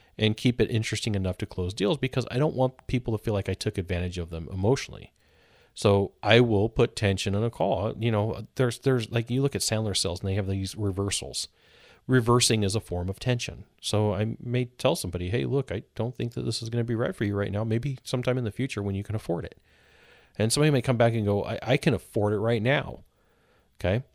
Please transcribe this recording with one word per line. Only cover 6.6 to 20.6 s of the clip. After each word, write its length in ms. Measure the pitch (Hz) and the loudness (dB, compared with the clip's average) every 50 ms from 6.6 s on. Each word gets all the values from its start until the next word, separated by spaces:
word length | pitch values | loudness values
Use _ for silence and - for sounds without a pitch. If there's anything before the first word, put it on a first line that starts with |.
| 104 117 | 2 2
put 280 | - - 120 - - | 2 2 0 0 0
tension 380 | - 107 98 98 92 - 101 95 | 0 0 0 0 0 0 -2 -2
in 80 | 101 113 | 0 -2
a 60 | 117 | -2
call. 460 | - - 160 196 151 87 98 113 - - | -2 0 0 0 0 0 -2 -2 -4 -2
You 120 | 113 120 | -2 0
know, 360 | 110 104 104 113 - - 107 - _ | 2 2 0 0 -4 -6 -10 -8 _
there's, 240 | - 131 120 117 - | 0 0 0 0 0
there's, 300 | - 139 131 123 110 - | 0 2 2 2 0 -2
like, 200 | - 120 113 - | -2 -2 -2 0
you 100 | 120 131 | 0 0
look 140 | 139 139 - | 0 0 0
at 80 | 95 - | -2 -2
Sandler 340 | - 110 107 110 104 92 | 0 0 0 0 0 -2
sales 240 | - - 90 85 90 | -2 -2 -2 -4 -4
and 80 | - 98 | -2 -2
they 60 | 95 | -2
have 120 | 104 98 | 0 0
these 300 | 95 98 98 95 95 - | -2 -2 -2 -4 -4 -4
reversals. 720 | 107 104 98 92 98 101 98 95 - - - - - - - _ _ _ _ _ - - - - _ _ | -2 -2 -2 0 0 -2 -2 -2 -4 -6 -6 -8 -8 -8 -10 _ _ _ _ _ -20 -20 -20 -20 _ _
Reversing 560 | - 127 127 113 117 120 123 120 - 117 110 104 | 2 2 4 6 6 6 6 6 4 4 4 2
is 140 | 95 98 | 2 0
a 40 | 107 | -2
form 280 | - - 87 90 90 92 | -4 -4 -4 -4 -4 -4
of 100 | 95 - | -6 -4
tension. 440 | - 127 123 120 - - - - - - _ _ | -2 -2 0 0 -2 -6 -10 -12 -16 -20 _ _
So 320 | - - - 104 107 104 98 | -4 -2 2 2 2 2 2
I 240 | 95 107 113 113 - | 0 -2 -2 -4 -6
may 280 | - 123 120 123 127 | -6 -2 -2 -2 -2
tell 280 | 123 - - - 131 165 | -2 -4 0 0 0 2
somebody, 340 | - - 95 87 87 87 90 | 0 -2 -4 -4 -4 -2 -2
"Hey, 160 | 107 127 135 | -2 -2 0
look, 260 | 123 127 139 131 - 90 | 0 0 -2 -2 -2 -6
I 120 | 107 - - _ | -8 -8 -8 _
don't 200 | - 110 123 - | -4 -4 -4 -4
think 200 | - 120 120 - | -4 -6 -4 -4
that 80 | 123 120 | -4 -4
this 180 | 123 113 - 113 | -4 -4 -4 -6
is 60 | 113 | -4
gonna 160 | 117 120 117 | -2 -2 -2
be 100 | 120 117 | 0 -2
right 220 | 110 123 175 190 | -2 -2 -2 -2
for 80 | - - | -2 -2
you 100 | 104 101 | 0 0
right 160 | 101 101 98 | 0 -2 -2
now. 140 | 95 101 110 | -2 -2 -2
Maybe 340 | 113 110 117 123 143 131 - - | 0 -2 -2 -2 -4 -6 -6 -6
sometime 340 | - - 127 120 127 123 | -4 -4 -2 0 0 0
in 80 | 131 120 | 0 -2
the 60 | 107 | -4
future 320 | - - 131 135 - 104 101 | -4 -4 -4 -4 -4 -4 -4
when 120 | 101 98 | -2 -2
you 80 | 98 101 | -2 -4
can 120 | - 104 | -4 -6
afford 320 | 110 - - 175 170 - | -6 -4 -4 -4 -4 -6
it." 120 | - - - _ _ _ _ _ _ _ _ _ _ - - _ _ _ | -8 -12 -18 _ _ _ _ _ _ _ _ _ _ -20 -20 _ _ _
And 160 | - 104 117 - | -2 0 2 2
somebody 180 | 143 | 4